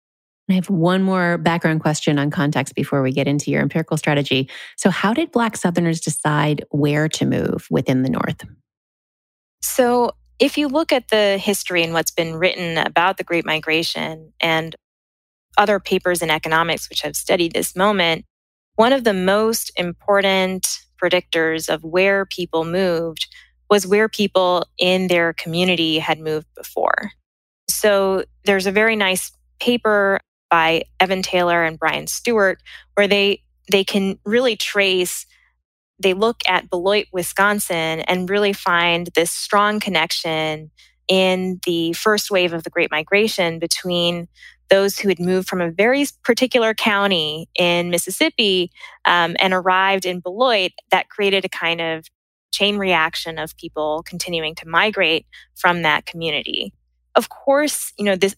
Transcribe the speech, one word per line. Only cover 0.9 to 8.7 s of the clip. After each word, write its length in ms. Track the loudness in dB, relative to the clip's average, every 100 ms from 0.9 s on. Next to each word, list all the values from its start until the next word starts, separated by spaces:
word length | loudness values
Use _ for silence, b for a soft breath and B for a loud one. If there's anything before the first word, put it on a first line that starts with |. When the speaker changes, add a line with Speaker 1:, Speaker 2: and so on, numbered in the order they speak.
| 2
Speaker 1:
more 360 | 2 0 0 0
background 420 | 0 0 0 0
question 380 | 0 -2 0 0
on 120 | 0
context 440 | 0 0 0 -4
before 280 | -4 -2 0
we 80 | 0
get 160 | 0 0
into 240 | 0 0
your 120 | 0
empirical 340 | 0 -2 -2 -2
strategy. 540 | 0 0 0 0 -2 B B B
So 140 | 0
how 240 | 2 0
did 180 | 0 0
Black 240 | 0 0 0
Southerners 440 | -2 0 0 0
decide 640 | -2 -4 0 0 0 0 -2
where 380 | 0 2 2 0
to 160 | 0
move 420 | 0 0 -2 -4 -2
within 320 | -2 2 2
the 80 | 0
North? 340 | -2 -2 -6 -10 -20 _